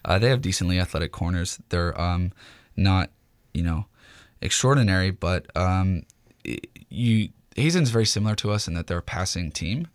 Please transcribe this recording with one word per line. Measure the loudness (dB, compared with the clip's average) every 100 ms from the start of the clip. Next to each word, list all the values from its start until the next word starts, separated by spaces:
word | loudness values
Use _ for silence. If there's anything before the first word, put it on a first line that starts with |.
uh, | 0 2
they | 4
have | 2
decently | 0 0 0 0
athletic | 0 -2 -4
corners. | -4 -2 -2 -4 -8 -4
They're, | -2 -2 -2
um, | -2 0 -2 -6 -16 -20 _ 0
not, | 4 4 0 _ _ _ _
you | -2
know, | -2 -2 -6 _ -20 -20 -20 _
extraordinary, | -4 0 2 4 4 2 0
but, | -2 -2 -2 -4 -2
um, | 0 2 2 0 -6 _ _ _ -10
i-, | -10 -12 -20 -12
you, | -2 2 2 0 -6 _ -2
Hazen's | 2 2 2
very | 2 2
similar | 0 0 0
to | -2
us | -2 -2
in |
that | -6 -4
they're | -6
a |
passing | -6 -6 -4 -4 -6
team, | -6 -6 -6 -8